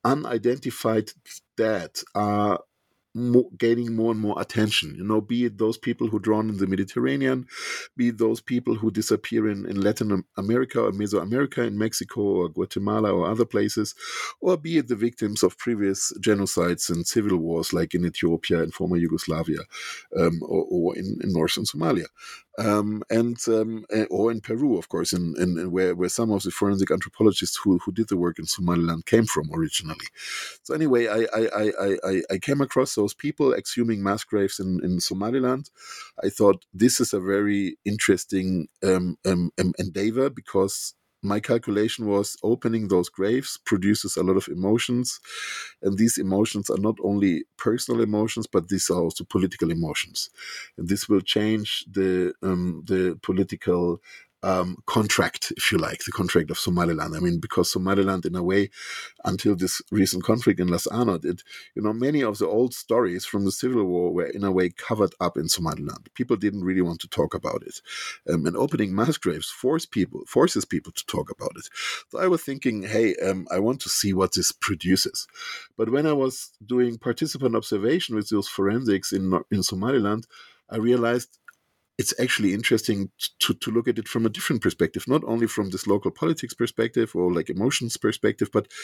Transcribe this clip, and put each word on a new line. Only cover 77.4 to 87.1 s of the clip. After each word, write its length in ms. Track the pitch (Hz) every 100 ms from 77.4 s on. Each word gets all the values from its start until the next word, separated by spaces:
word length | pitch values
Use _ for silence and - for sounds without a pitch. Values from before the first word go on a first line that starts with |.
| 131
observation 640 | 113 - 104 107 170 - 110
with 140 | 101
those 180 | 104 -
forensics 640 | - 98 113 123 98 -
in, 260 | 98 95 90 -
in 120 | 101
Somaliland, 640 | 90 92 110 135 101 107 - - - _ _
I 80 | 110
realized 580 | 117 123 117 123 - _ - _ _ _ _ -
it's 200 | - -
actually 360 | 127 - 104
interesting 560 | 101 117 113 - 101 98 _ - _
to, 120 | -
to 180 | - -
look 160 | 113 120
at 120 | 113
it 100 | -
from 160 | 120
a 60 | 113
different 320 | - - 120
perspective, 420 | 92 - 85 - -
not 160 | 147 -
only 200 | 117 113
from 220 | - 98
this 180 | 98 -
local 240 | 101 101
politics 440 | - 160 156 117
perspective 600 | - 117 - 113 123 113